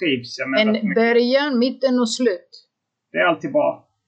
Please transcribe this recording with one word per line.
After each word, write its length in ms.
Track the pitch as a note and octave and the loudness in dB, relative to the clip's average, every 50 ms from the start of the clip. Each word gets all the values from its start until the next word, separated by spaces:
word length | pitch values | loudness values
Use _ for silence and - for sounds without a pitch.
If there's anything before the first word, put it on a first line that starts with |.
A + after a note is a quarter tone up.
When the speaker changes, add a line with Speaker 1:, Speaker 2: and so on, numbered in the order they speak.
Speaker 1:
trivs 380 | F3+ D3+ C3+ B2 A#2+ - - - | -4 -2 -2 -4 -6 -8 -12 -10
jag 100 | C3 C3 | -6 -2
med 100 | C3+ G#3+ | 0 0
Speaker 2:
En 60 | G#3+ | 2
Speaker 1:
väldigt 160 | G#3+ G#3+ A3 A3 | 2 0 0 -2
mycket. 180 | F#3+ F#3 A3+ | 0 0 2
Speaker 2:
början, 560 | A3+ A#3 A#3 A#3+ B3 A#3+ C4 C4+ D4 D4+ C4 A3+ | 2 2 4 2 2 2 2 0 0 0 0 0
mitten 420 | B3 C4 C4+ - C4+ C4 B3 B3 | 0 0 0 -2 -2 0 0 0
och 100 | A#3+ A3+ | 0 -2
slut. 400 | - - B3+ A3 F3+ - - _ - - _ _ _ _ _ _ _ _ _ _ | -2 -2 0 -2 -2 -4 -8 _ -20 -20 _ _ _ _ _ _ _ _ _ _
Speaker 1:
Det 60 | - - | -2 0
är 60 | F3+ | 2
alltid 280 | F3 D#3+ - - C#3+ | 2 0 -2 -2 -2
bra. 360 | D3 D3+ D3 C3+ - - _ _ _ _ _ | 0 0 0 0 -2 -6 _ _ _ _ _